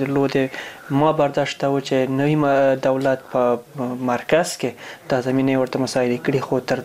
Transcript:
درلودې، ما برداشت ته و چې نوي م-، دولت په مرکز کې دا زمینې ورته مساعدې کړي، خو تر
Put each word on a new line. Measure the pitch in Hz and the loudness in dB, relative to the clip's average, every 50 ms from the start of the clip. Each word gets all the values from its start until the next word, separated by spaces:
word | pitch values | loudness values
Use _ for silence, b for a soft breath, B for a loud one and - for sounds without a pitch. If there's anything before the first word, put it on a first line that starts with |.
درلودې، | 135 139 139 139 139 131 - 139 131 131 B B B B B B - - 139 139 | 0 0 0 0 2 2 2 0 0 -2 B B B B B B -6 -2 2 2
ما | 151 156 147 151 | 4 4 4 2
برداشت | 143 139 139 147 139 - - - | 0 2 0 -2 -2 -2 -2 -2
ته | 143 139 139 | -2 0 0
و | 139 | 0
چې | 135 - 139 131 131 135 135 135 | 0 0 0 0 0 0 0 0
نوي | 143 147 156 151 | 2 2 2 2
م-، | 147 139 139 139 139 135 135 131 143 | 2 4 4 4 4 4 2 2 2
دولت | 135 131 135 135 135 131 127 - - - | 0 0 2 2 0 0 -2 -4 -2 0
په | 127 123 123 120 117 - - - 139 123 123 123 127 131 123 | 2 2 2 2 0 -4 -8 -8 -6 -6 -6 -4 -4 -2 -2
مرکز | 123 117 - - 151 165 170 - - - | -2 -2 0 2 2 2 2 0 -4 -6
کې | 147 120 B B B B B B - - | -6 -6 B B B B B B -6 -2
دا | 139 127 123 | -2 0 0
زمینې | 131 127 135 131 135 135 131 | 0 0 2 2 2 2 2
ورته | 127 123 - 135 131 | 0 0 -2 -2 -2
مساعدې | 120 - 131 123 120 123 117 - | -2 0 0 0 0 0 0 0
کړي، | - 147 127 - | 0 -2 -2 0
خو | - 139 127 - - | -2 -2 -2 0 -2
تر | 135 127 | -4 -2